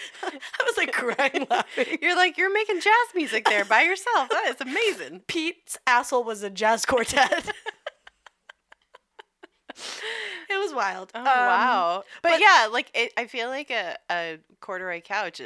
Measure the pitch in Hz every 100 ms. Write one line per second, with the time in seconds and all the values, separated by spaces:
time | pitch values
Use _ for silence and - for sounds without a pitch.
0 | - - - 277 - - 508 392 330 240
1 | 240 233 269 320 262 359 - - - 320
2 | 339 359 359 330 381 403 440 359 403 453
3 | 466 359 285 220 - 208 202 220 330 381
4 | 494 415 254 330 381 - 254 339 453 220
5 | 135 180 - 339 320 349 - - - 247
6 | 269 247 226 208 202 190 214 226 - 247
7 | 226 277 247 330 - - 440 - - -
8 | _ _ - _ - _ _ - _ -
9 | _ - - _ - _ - - - -
10 | 440 453 427 349 320 392 392 269 196 185
11 | 190 233 262 254 247 196 254 208 170 185
12 | - - 339 330 392 330 220 233 - 233
13 | 240 - 233 254 233 269 285 233 175 -
14 | - 175 165 160 _ _ - 185 185 170
15 | - 202 185 -